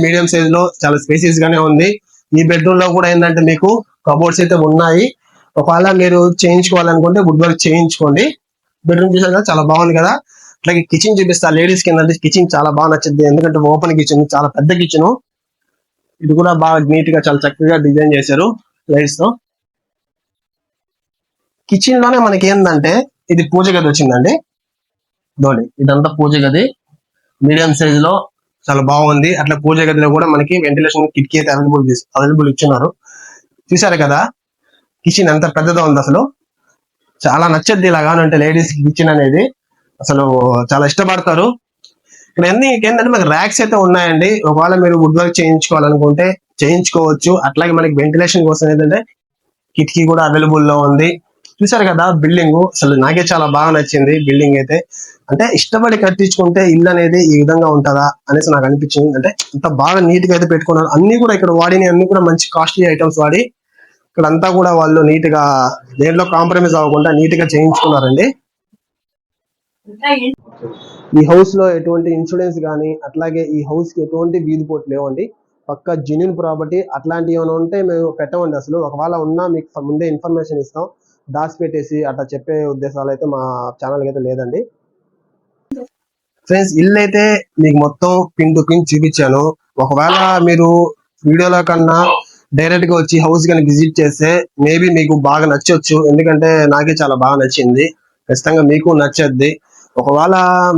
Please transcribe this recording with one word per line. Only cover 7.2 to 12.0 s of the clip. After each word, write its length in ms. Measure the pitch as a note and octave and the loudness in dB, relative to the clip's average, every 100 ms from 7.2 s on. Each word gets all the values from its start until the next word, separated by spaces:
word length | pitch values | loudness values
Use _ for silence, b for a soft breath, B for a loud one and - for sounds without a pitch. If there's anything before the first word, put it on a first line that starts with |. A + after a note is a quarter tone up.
| F3+ | 2
వుడ్ 140 | D#3 | 2
వర్క్ 160 | E3+ E3 E3 | 0 0 0
చేయించుకోండి. 580 | E3 E3 - D3+ D3 D4 - _ _ _ _ D#3+ | 0 0 0 0 0 -2 -4 _ _ _ _ -2
బెడ్రూమ్ 240 | F3 F#3 | 0 2
చూసారు 180 | F#3 F#3 | 2 0
కదా, 100 | F#3+ G#3 | 0 0
చాలా 120 | D#3 D3+ | 0 2
బాగుంది 240 | D#3+ E3+ D#3+ | 2 2 2
కదా. 140 | F3+ C#4+ _ b b b | 0 -2 _ b b b
అట్లాగే 220 | F3 F3 E3 | -2 -2 -2
కిచెన్ 260 | D#3+ G#3+ G3 | -2 0 0
చూపిస్తా. 280 | F3+ F3 E3+ D#3 | 0 0 0 0
లేడీస్ 240 | F3 F#3 | 0 0
కి 60 | F3+ | 0
ఏంటంటే 220 | D#3+ | 0